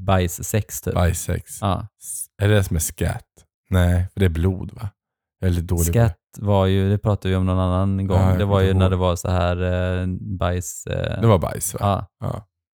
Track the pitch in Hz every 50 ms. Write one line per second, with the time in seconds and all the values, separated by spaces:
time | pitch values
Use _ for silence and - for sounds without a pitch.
0 | 95 98 95 95 90 85 - - 95 - - 107 104 - - - - - - 90
1 | 90 85 85 - - - 87 85 - - - - 104 98 90 98 107 - - _
2 | - - - - - - _ - 101 104 107 104 92 - - 80 - - - -
3 | 82 - - 60 - _ _ _ _ _ _ _ _ _ 92 90 87 87 90 90
4 | 90 92 - 98 95 87 80 82 82 95 92 90 - - - - 110 101 - _
5 | _ _ _ _ _ _ _ _ - 92 87 87 82 87 90 85 82 85 87 117
6 | 117 85 87 - _ _ - - 104 101 101 98 95 95 95 98 95 98 104 101
7 | - 107 101 - - 92 92 92 95 92 92 92 92 92 90 92 98 98 98 95
8 | 95 95 92 95 95 92 92 95 101 98 101 98 95 95 95 92 95 92 92 90
9 | 92 90 87 90 - 92 90 90 87 87 90 90 90 90 90 90 90 92 92 92
10 | 92 92 90 - 110 107 98 90 92 90 90 90 - - - - - - 87 87
11 | 87 82 - - 107 117 104 85 - - - - - - - - 101 101 98 92
12 | 95 - _ _ - 92 - - - _ _ _ _ _